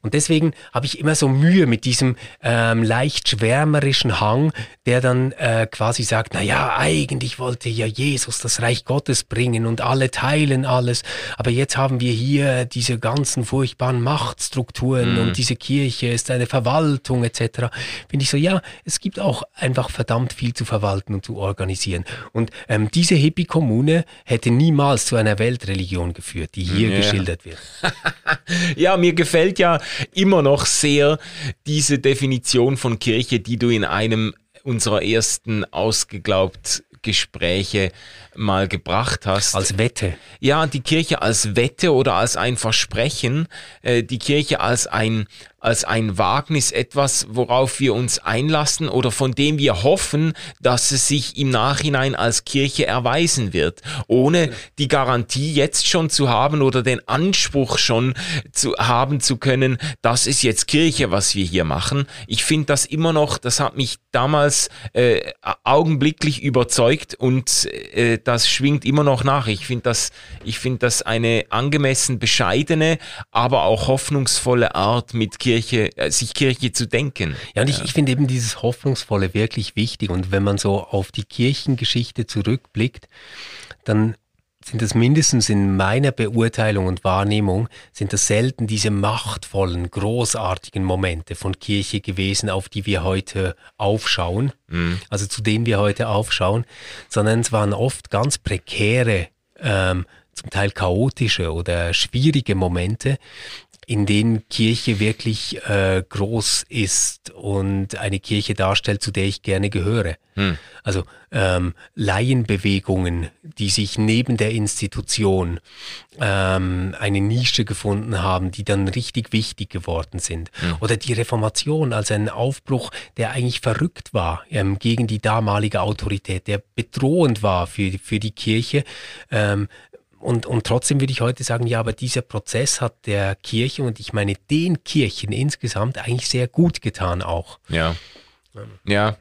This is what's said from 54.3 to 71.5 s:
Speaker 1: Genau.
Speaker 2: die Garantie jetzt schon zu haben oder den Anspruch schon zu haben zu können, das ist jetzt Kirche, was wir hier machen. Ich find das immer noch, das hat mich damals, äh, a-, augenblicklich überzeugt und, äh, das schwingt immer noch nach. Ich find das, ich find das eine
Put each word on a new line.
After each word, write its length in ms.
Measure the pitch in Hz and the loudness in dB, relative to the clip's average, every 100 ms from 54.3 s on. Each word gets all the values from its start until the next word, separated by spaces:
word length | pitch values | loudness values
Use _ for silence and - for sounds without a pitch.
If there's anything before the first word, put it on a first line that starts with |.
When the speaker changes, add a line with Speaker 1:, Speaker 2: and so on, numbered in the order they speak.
| 175 156 | 4 2
Speaker 1:
Genau. 100 | - - - | -2 -16 -4
Speaker 2:
die 100 | 139 | 0
Garantie 640 | 143 127 123 113 131 147 | 2 2 0 0 -4 0
jetzt 320 | 147 147 - - | 0 0 2 0
schon 240 | 180 160 | 2 0
zu 180 | - 139 | 2 2
haben 320 | 113 139 151 | 4 2 4
oder 220 | 135 127 | 2 2
den 240 | 123 123 - | 0 -2 -2
Anspruch 720 | 131 180 196 - 139 131 - | 0 2 2 0 0 0 0
schon 360 | - 117 127 127 180 156 - | 2 2 2 -2 -4 -6 -6
zu 240 | - 127 - | -2 -2 0
haben 420 | 117 120 135 143 | 2 2 2 0
zu 160 | - 127 | 0 0
können, 420 | 135 131 131 123 151 127 | 2 2 2 0 -6 -2
das 240 | 117 120 - | 0 2 0
ist 160 | 139 | 2
jetzt 240 | 120 107 - | 2 0 0
Kirche, 440 | 151 160 - 120 | 2 2 2 0
was 220 | 95 95 | 2 2
wir 100 | - | 0
hier 200 | 90 90 | 0 0
machen. 420 | 82 73 95 139 135 - - | 0 0 -2 -2 -4 -8 -6
Ich 180 | 110 | -4
find 240 | - 156 143 | 0 0 2
das 160 | 143 - | 0 0
immer 260 | 151 165 | 0 2
noch, 260 | 156 147 143 | 2 2 0
das 220 | 123 - | -2 -2
hat 160 | 143 - | -2 -2
mich 200 | 127 - _ | -4 -6 _
damals, 600 | 131 131 151 147 139 - - - | 0 2 4 4 2 -2 -6 -6
äh, 400 | - 123 110 - - | 2 4 4 0 -10
a-, 140 | - - | -6 -4
augenblicklich 800 | - 139 165 147 147 156 151 135 | 2 4 4 2 2 2 -2 -2
überzeugt 720 | - 127 120 - 120 156 - | 0 2 2 4 4 2 -2
und, 520 | - 127 131 123 - - - - | -2 0 2 2 0 0 -6 -8
äh, 240 | - 117 113 | 0 2 2
das 240 | - 117 - | 0 2 2
schwingt 380 | - 139 147 - | 2 2 2 2
immer 160 | 147 | 4
noch 180 | 147 127 | 4 2
nach. 260 | 131 139 113 | 2 2 0
Ich 180 | 101 - | -4 -4
find 180 | 123 | -2
das, 260 | 123 113 - - - - | -2 -2 -4 -8 -18 -12
ich 140 | - 110 | -8 -4
find 240 | 131 127 | -4 0
das 200 | 120 - | 0 0
eine 420 | - 113 117 113 - | -2 0 2 0 0